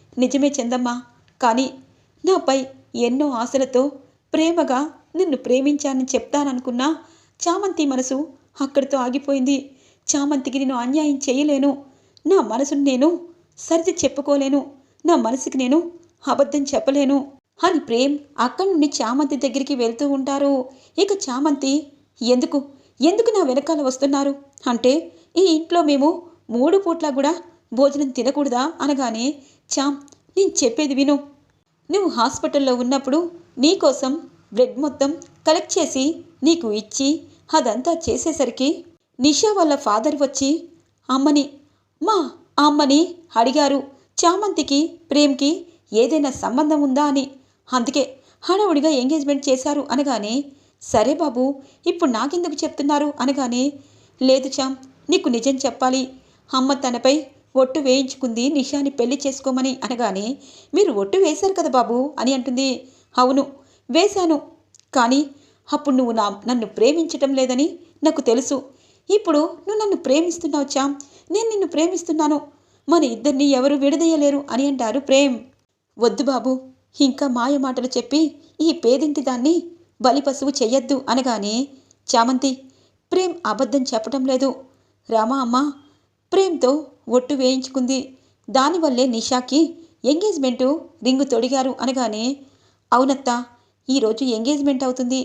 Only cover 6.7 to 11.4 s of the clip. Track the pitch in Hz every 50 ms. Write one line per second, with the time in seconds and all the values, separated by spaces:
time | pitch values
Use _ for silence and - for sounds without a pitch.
6.7 | 240 240 262 302 320 320 - - _ _ _ _ _ - - 339 339 392 403 381
7.7 | 339 - 311 277 262 254 254 - 269 262 302 320 - - _ _ _ - 277 269
8.7 | - 277 269 269 277 269 247 254 247 285 277 - 277 269 254 262 277 262 269 -
9.7 | - _ _ _ _ _ _ - - 285 277 285 302 277 262 277 240 277 277 254
10.7 | 269 240 240 247 269 311 302 294 285 262 - - 247 269